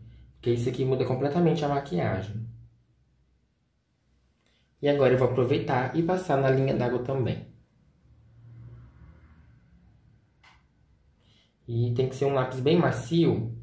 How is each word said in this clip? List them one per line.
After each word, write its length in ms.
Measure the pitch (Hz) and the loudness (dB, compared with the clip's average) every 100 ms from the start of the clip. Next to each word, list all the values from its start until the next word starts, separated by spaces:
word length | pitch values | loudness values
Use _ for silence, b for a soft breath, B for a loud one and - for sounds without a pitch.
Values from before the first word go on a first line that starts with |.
| B B B - | B B B -8
porque 160 | 120 | -2
isso 180 | 120 120 | -2 -2
aqui 160 | 120 131 | -2 -2
muda 180 | 127 | 0
completamente 600 | - 131 143 175 165 147 147 | 0 -2 -2 2 2 2 0
a 20 | |
maquiagem. 800 | 139 - 175 123 - 95 107 - - - _ _ _ _ _ _ _ _ _ _ _ _ _ _ _ _ _ _ _ _ _ | -2 -2 -2 -2 -2 -6 -10 -10 -14 -20 _ _ _ _ _ _ _ _ _ _ _ _ _ _ _ _ _ _ _ _ _
E 60 | 143 | 0
agora 260 | 143 127 | 4 4
eu 40 | 127 | 4
vou 100 | 123 | 4
aproveitar 680 | - 120 - - 131 127 165 | 2 2 0 0 -2 0 0
e 60 | |
passar 360 | 170 180 - 139 | 0 0 0 2
na 100 | 135 | 2
linha 240 | 131 135 | 2 2
d'água 300 | 135 123 123 | 0 0 -2
também. 440 | 123 135 113 110 - - _ _ _ _ _ - _ - - - - - - - - - - - - - _ _ _ _ _ _ _ _ _ _ _ _ _ _ _ _ b b b _ - | -2 -2 -2 -4 -10 -20 _ _ _ _ _ -20 _ -20 -20 -20 -20 -20 -20 -20 -20 -20 -20 -20 -20 -20 _ _ _ _ _ _ _ _ _ _ _ _ _ _ _ _ b b b _ -6
E 260 | 117 123 | -2 0
tem 140 | 120 127 | 0 -2
que 80 | - | 0
ser 80 | |
um 100 | 139 | 0
lápis 280 | 139 127 127 | 0 -2 -2
bem 160 | 131 170 | 2 4
macio 840 | 139 - - 165 151 107 - - | 2 0 -2 2 2 2 -4 -8